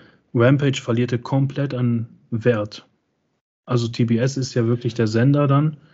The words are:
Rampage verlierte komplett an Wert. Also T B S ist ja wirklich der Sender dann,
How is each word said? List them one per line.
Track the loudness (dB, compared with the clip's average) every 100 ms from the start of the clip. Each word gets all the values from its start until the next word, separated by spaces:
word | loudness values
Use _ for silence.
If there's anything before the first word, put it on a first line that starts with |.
| -10 _ _
Rampage | 2 4 4 2 -2
verlierte | -2 -2 0 -4
komplett | -2 -2 -2 -2 -6
an | -2 0 -2 -4 -12 _
Wert. | -2 0 0 -2 -10 -20 _ _ _ _ _ _ _ -4
Also | -2 -2
T | -2
B | 0 0
S | 0 -4
ist | -4
ja | -2 0
wirklich | -2 -2
der | -2 0
Sender | 2 2 4 4
dann, | 2 2 -4 _